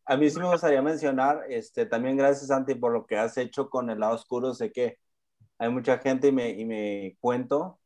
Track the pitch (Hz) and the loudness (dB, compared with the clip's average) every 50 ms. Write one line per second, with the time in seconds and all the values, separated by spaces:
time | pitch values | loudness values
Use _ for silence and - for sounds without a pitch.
0 | - - 135 139 151 147 131 165 180 180 175 170 170 160 143 131 135 151 160 139 | -4 0 2 4 4 4 2 2 0 0 2 2 4 4 4 4 4 2 0 0
1 | 151 139 135 131 131 143 151 147 - 135 127 113 110 - - 123 117 107 120 113 | 0 0 0 2 2 2 2 0 -2 -6 -6 -6 -8 -6 -2 -2 -2 0 0 0
2 | 123 131 135 135 139 139 143 139 139 135 135 135 131 139 127 120 123 120 117 113 | 0 0 2 4 4 4 4 2 0 0 0 0 0 0 -2 0 0 0 0 0
3 | - - 110 104 113 113 - 127 123 117 - 143 135 - - 127 123 117 110 107 | -2 -2 -2 0 0 0 -2 -4 -6 -4 -4 -4 -4 -4 -4 -4 -4 -4 -4 -2
4 | 107 110 117 113 - - 123 120 127 131 120 117 117 107 - - - 113 - - | 0 0 -2 -2 -4 -6 -4 -4 -2 -4 -4 -4 -6 -6 -2 -2 -2 -2 -4 -6
5 | _ _ _ _ _ _ _ _ _ _ _ - 113 117 123 131 117 135 127 123 | _ _ _ _ _ _ _ _ _ _ _ -4 -2 -2 -2 0 0 0 0 2
6 | - 135 131 131 135 143 135 131 120 117 98 101 113 113 110 107 104 104 101 101 | 2 0 2 4 4 4 4 2 0 -2 -4 -6 -6 -6 -4 -4 -4 -4 -4 -6
7 | 98 92 - _ - 123 123 127 127 - 139 147 170 185 180 _ _ | -8 -10 -10 _ -2 -2 -2 -2 -2 -2 -2 -2 -2 -4 -10 _ _